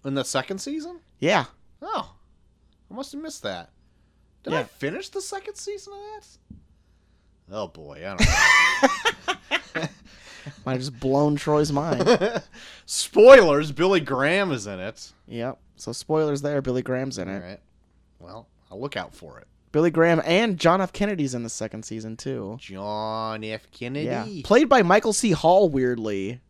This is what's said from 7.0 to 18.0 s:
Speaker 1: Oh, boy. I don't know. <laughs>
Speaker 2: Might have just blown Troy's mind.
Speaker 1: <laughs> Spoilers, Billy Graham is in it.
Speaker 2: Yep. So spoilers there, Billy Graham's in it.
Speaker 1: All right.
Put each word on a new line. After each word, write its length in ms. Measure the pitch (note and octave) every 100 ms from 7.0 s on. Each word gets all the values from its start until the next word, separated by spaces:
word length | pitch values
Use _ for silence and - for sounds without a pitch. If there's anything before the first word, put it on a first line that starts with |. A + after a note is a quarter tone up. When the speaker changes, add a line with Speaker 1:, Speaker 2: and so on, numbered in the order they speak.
| _ _ _ _ _
Speaker 1:
Oh, 160 | G2+ F#2
boy. 300 | E2 D2 C#2+
I 180 | F#2 F#2
don't 1600 | - - - C6+ C6 C6 - C6+ A#4 - - F#4+ - D4 - -
know. 80 |
<laughs> 40 | D#3+ - - - - - D3 - -
Speaker 2:
Might 60 |
have 60 | B2+
just 180 | C3 A#2+
blown 360 | C3+ C#3 D3 D3
Troy's 360 | - D3+ D3
mind. 720 | C#3 D#3+ C#3+ D3+ B3 G3+ A#3 - -
Speaker 1:
<laughs> 220 | - - -
Spoilers, 840 | - - - A#3 C4+ F3 C#3+ D3+
Billy 280 | C#3 F3+ F#3+
Graham 520 | C3+ C3 C#3 F#3 F#3+
is 140 | C3 G2+
in 140 | F#2+
it. 320 | F#2+ - - _ _
Speaker 2:
Yep. 320 | A#2 A#2+ - _ _
So 160 | -
spoilers 500 | A#2+ - D#3 D3+ C#3+
there, 200 | C#3+ C#3+
Billy 200 | C3+ B2+
Graham's 360 | B2 B2+ C3+ A2+
in 100 | F2+
it. 140 | G2
Speaker 1:
All 60 | F2+
right. 120 | G2+ _ _ _ _